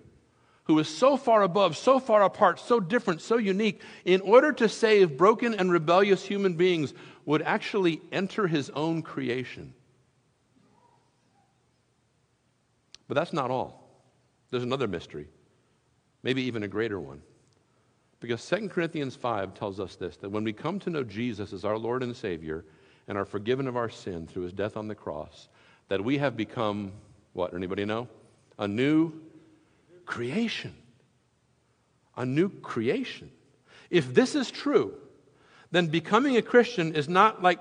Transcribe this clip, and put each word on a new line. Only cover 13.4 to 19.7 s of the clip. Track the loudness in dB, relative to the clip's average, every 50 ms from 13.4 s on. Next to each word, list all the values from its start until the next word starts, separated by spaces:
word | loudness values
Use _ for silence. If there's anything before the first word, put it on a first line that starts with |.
| -2 -2
all. | -2 -4 -4 -6 -10 -16 _ _ _ _ _ _ _ _ _ _ _ _ _ _
There's | -6 -4 -2
another | -2 -2 -2 -2 -2
mystery, | -4 -6 -8 -10 -14 -14 -16 -16 _ _ _ _ _ _ _ _ _ _ _ _ _ _ _ _ _ _ -6
maybe | -4 -2 -2 -2
even | -4 -4 -6 -6
a | -6
greater | -4 -4 -4 -4 -4 -8
one. | -10 -12 -16 -18 -20 _ _ _ _ _ _ _ _ _ _ _ _ _ _ _ _ _ _ _
Because | -8 -6 -6 -6
Second | -4 -4 -4 -2 -2 -4
Corinthians | -4 -4 -4 -4 -4 -4 -6 -6 -6
five | -6 -4 -4 -2 -2 -4 -6 -8
tells | -8 -8 -8